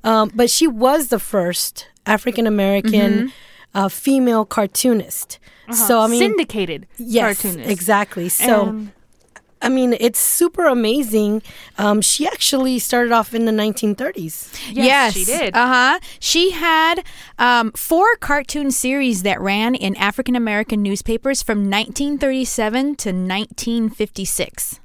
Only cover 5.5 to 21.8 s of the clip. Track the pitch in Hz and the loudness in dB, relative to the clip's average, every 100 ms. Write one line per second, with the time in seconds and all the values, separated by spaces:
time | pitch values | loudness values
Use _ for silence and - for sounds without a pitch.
5.5 | _ - 226 233 233 220 233 392 427 320 | _ -6 -2 2 4 4 2 2 2 -2
6.5 | 220 180 156 - - 233 226 220 202 202 | -4 -4 -6 -12 -16 -2 0 2 0 -4
7.5 | 175 127 196 175 208 208 - 175 - 240 | -6 -4 -4 0 0 0 -6 -4 0 2
8.5 | 214 196 214 208 _ _ _ _ - _ | 2 2 -4 -10 _ _ _ _ -20 _
9.5 | _ 226 262 247 233 233 220 - - 349 | _ -2 2 2 2 0 0 -2 0 0
10.5 | - 330 247 214 262 247 214 208 214 - | 2 2 2 2 0 0 0 0 -2 -6
11.5 | - - - 208 208 202 - 311 - - | -20 -20 -2 0 2 2 0 -2 -2 0
12.5 | 269 262 254 - 240 240 233 214 233 226 | 0 0 -2 0 0 2 2 0 -2 0
13.5 | 214 214 202 214 202 269 370 160 - - | 0 0 -2 -2 -2 -6 -8 -10 -10 -14
14.5 | - - - 247 277 240 196 190 294 349 | -14 -10 2 4 4 2 0 -2 -2 0
15.5 | - 247 254 254 339 - - - 330 359 | 2 2 4 4 2 -4 -10 -2 2 2
16.5 | 349 339 320 320 349 - - - - 240 | 0 2 2 2 0 -6 -18 -20 -2 2
17.5 | 240 226 - - 330 415 466 - 294 277 | 2 0 -4 0 2 4 2 0 -2 -2
18.5 | 294 277 254 254 277 269 208 196 190 190 | -4 -2 -2 -2 0 0 0 -2 -2 -2
19.5 | 202 226 254 190 196 196 208 254 247 226 | 0 0 0 -2 -2 -2 -2 -2 -2 0
20.5 | 208 220 214 202 196 - 226 269 269 - | -2 -2 -2 -2 -4 -4 -4 -2 -4 -2
21.5 | 208 196 202 | -2 0 -2